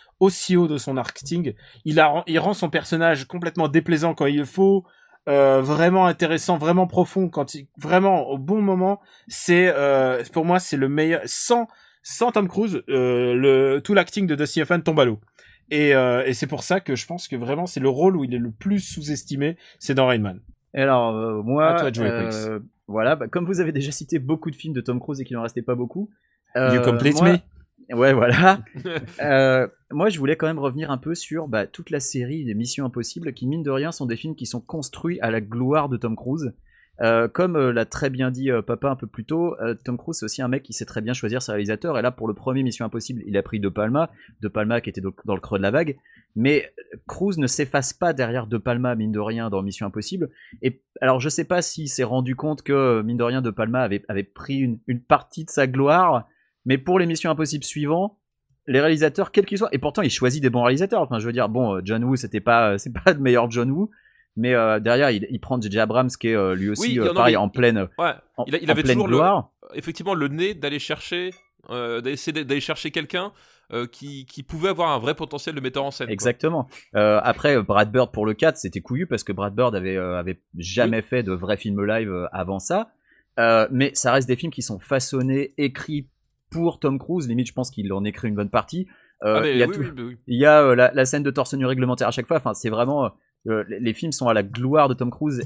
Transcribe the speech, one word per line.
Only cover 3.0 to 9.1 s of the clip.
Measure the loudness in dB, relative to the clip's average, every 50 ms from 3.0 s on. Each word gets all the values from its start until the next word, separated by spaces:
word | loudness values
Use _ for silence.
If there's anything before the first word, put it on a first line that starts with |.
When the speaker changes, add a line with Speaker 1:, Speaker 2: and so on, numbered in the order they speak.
| 2 2 2 0 -2
Speaker 1:
complètement | -8 -8 -6 -6 -4 -2 -2 -2
déplaisant | 0 0 0 2 2 0 2 2 0 0
quand | 0 0
il | 0 2 0
le | -2
faut, | -2 2 4 4 6 6 4 2 _ _ _ _ _ _ _ _ 2
euh, | 4 6 6 6 6 4
vraiment | 4 2 2 4 4 4 6 6 4
intéressant, | 4 4 2 0 0 0 0 0 0 0
vraiment | 0 2 2 4 4 2
profond, | 2 2 2 0 2 0 -2 -2 0
quand | -2 -4 -4 -4 -8
il, | -12 -16 -18 _
vraiment | -10 -2 2 2 4 4 4 4 2 2
au | -2 -4 -4
bon | -2 -2 0 2 2
moment. | 2 2 2 2 0 0 -2 _ _